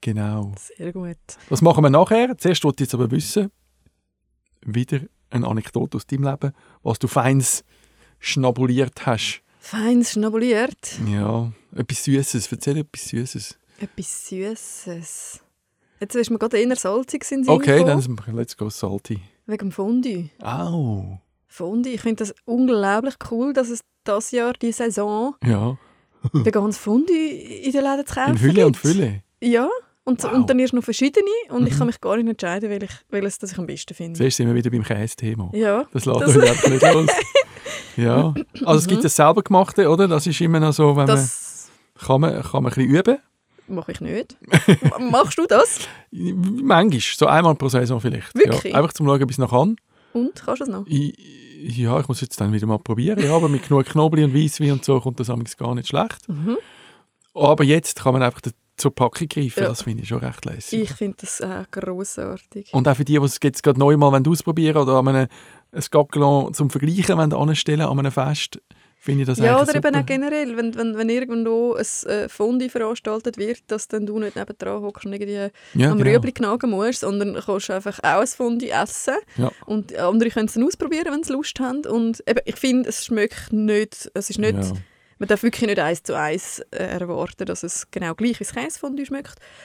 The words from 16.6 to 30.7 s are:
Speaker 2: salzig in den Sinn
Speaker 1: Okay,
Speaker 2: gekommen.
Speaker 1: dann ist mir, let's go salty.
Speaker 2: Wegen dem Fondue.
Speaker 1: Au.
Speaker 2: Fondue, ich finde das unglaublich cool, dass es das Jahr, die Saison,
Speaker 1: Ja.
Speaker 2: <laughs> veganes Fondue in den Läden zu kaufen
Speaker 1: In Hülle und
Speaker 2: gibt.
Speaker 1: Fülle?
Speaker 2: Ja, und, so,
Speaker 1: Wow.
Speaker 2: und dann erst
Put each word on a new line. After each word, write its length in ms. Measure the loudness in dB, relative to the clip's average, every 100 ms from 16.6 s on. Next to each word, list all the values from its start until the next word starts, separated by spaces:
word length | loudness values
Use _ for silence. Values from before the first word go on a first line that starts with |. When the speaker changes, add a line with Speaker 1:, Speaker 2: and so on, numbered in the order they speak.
| 2 0
Speaker 2:
salzig 480 | -2 -2 -2 -6 -4
in 80 | 0
den 60 |
Sinn 100 | 4
Speaker 1:
Okay, 180 | 4 6 6
Speaker 2:
gekommen. 80 | 6
Speaker 1:
dann 100 | 2
ist 100 | 0
mir, 260 | -6 -6
let's 220 | -6 -6 -6
go 140 | -8
salty. 500 | -6 -6 -6 -8 -10 -10 _ -10
Speaker 2:
Wegen 220 | -8 -8
dem 40 |
Fondue. 580 | -6 -2 -2 -2 -6 -8 -12
Speaker 1:
Au. 760 | -8 -6 -4 -2 -2 -4 -8 -14 _ _ _
Speaker 2:
Fondue, 460 | -12 -4 -4 -4
ich 80 | -2
finde 240 | -2 -2
das 100 | -4 -8 -2
unglaublich 680 | 2 4 4 2 0 -2 -6 -6
cool, 220 | -2 0
dass 160 | 0 -2
es 120 | -4 -12 _
das 260 | -4 -4 -2
Jahr, 240 | -2 -2
die 180 | -2 -4
Saison, 600 | -2 -2 -2 -2 -2 -2 -2
Speaker 1:
Ja. 320 | 0 0 0 -6 _ _ _ _
Speaker 2:
<laughs> 100 | -2
veganes 460 | 0 2 2 0 -2
Fondue 380 | 0 2 2 2
in 560 | 0 -6 -14 -8 -2
den 100 | 0
Läden 220 | 0 -2 -4
zu 80 |
kaufen 180 | -2 0
Speaker 1:
In 80 | 2
Hülle 260 | 4 6 4
und 140 | 4
Speaker 2:
gibt. 140 | 2
Speaker 1:
Fülle? 280 | 2 0 -4 -12 _
Speaker 2:
Ja, 260 | 0 2 2 -4 -8 _
und, 160 | -4 -2
so, 60 | 0
Speaker 1:
Wow. 80 | 2
Speaker 2:
und 120 | 4
dann 80 | 2
erst 140 | 2